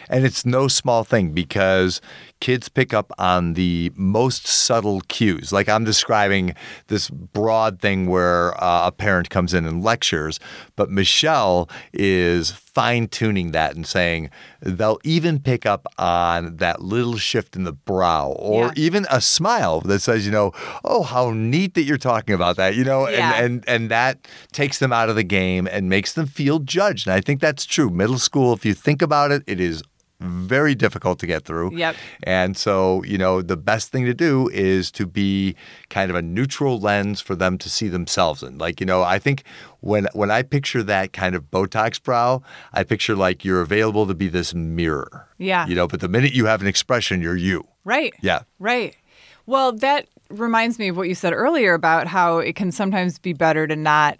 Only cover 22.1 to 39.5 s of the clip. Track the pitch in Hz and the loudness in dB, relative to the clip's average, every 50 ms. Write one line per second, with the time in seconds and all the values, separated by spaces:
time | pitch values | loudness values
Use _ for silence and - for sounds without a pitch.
22.1 | 117 110 - - 104 90 85 87 90 90 95 95 101 120 127 131 135 135 135 120 | 0 0 0 0 0 2 2 0 2 2 2 2 2 2 2 2 2 2 0 0
23.1 | 110 120 117 - - 110 120 123 123 123 - - 123 117 117 110 113 113 123 131 | 0 0 2 2 2 2 2 0 0 -2 -2 0 0 0 0 0 0 2 2 0
24.1 | 131 135 _ - - - - _ - - 143 143 - - 139 131 120 117 113 110 | -2 -4 _ -20 -20 -20 -20 _ -4 -4 -2 -2 0 0 0 2 2 2 2 2
25.1 | 110 107 107 87 101 95 92 92 92 92 90 95 87 104 98 90 95 98 101 - | 2 0 0 2 0 0 2 2 0 0 -2 -2 -2 -2 0 2 0 0 0 -2
26.1 | - 165 160 139 - - 147 139 147 160 143 127 - 175 196 208 165 - - - | -4 -4 -4 -4 -4 -2 0 0 0 0 -2 -2 0 2 2 2 0 -2 -2 0
27.1 | 95 98 95 - - 135 165 156 147 - - - - - 151 110 87 87 95 107 | 0 0 2 0 -2 0 0 0 0 -2 -6 -4 0 0 2 2 2 2 2 2
28.1 | 131 127 - - - 143 131 123 120 - - 110 98 - - - 147 139 175 151 | 2 0 -2 0 2 2 4 4 2 2 0 -2 -2 0 0 -2 0 2 2 2
29.1 | 151 147 143 143 143 143 - - 104 90 90 87 82 78 76 _ _ _ _ _ | 2 2 2 2 0 -2 -2 -4 -4 -2 -2 -2 -2 -6 -10 _ _ _ _ _
30.1 | _ _ 87 90 87 90 92 92 127 139 151 151 139 107 - 101 - - - - | _ _ -10 -8 -6 -6 -4 -2 0 2 2 2 2 2 0 -2 -2 -2 -2 -2
31.1 | 90 - - 85 85 78 - - 80 82 85 92 165 165 170 165 160 - - - | -2 -2 -2 -4 -4 -4 -4 -6 -6 -4 -4 -4 -4 -4 -4 -4 -4 -8 -14 -20
32.1 | - - - - 92 92 92 92 98 - - 107 98 95 95 92 92 95 90 - | -18 -12 -4 -2 0 0 0 0 -2 -2 -2 0 2 2 4 2 2 0 -2 -4
33.1 | 101 95 92 92 92 95 92 85 92 85 - - 107 113 - - - 131 123 120 | -4 0 0 2 2 0 0 -2 -4 -4 0 -2 -2 -2 -4 -4 -4 -2 0 0
34.1 | 123 - 170 165 143 131 131 113 - 95 95 95 95 95 90 - - - 104 90 | 0 0 2 2 2 2 2 0 0 0 2 2 2 2 0 -2 -4 -6 -6 -4
35.1 | 90 104 101 98 98 98 98 98 85 - - - - - - _ - 101 95 92 | -2 -2 0 0 0 0 0 -2 -4 -6 -16 -20 -20 -20 -20 _ -2 -2 -2 0
36.1 | 90 87 85 82 85 104 131 135 - - 147 139 127 110 98 104 101 101 98 101 | 0 -4 -4 -2 -2 -2 -2 -2 -2 -2 -2 0 0 0 0 0 0 0 0 -2
37.1 | 104 - - - 98 82 92 92 92 92 - - - - 113 104 87 90 87 - | -4 -6 -6 -8 -4 0 0 0 0 -2 -6 -6 -6 -4 -4 -4 -4 -4 -4 -4
38.1 | - - 90 82 76 67 - 65 65 69 80 87 85 - 95 92 92 92 90 87 | 0 0 2 0 0 -4 -10 -16 -10 -6 -6 -6 -4 -4 -2 0 2 2 2 2
39.1 | 95 101 - 143 139 139 - - | 0 0 0 -2 -2 -2 -6 -14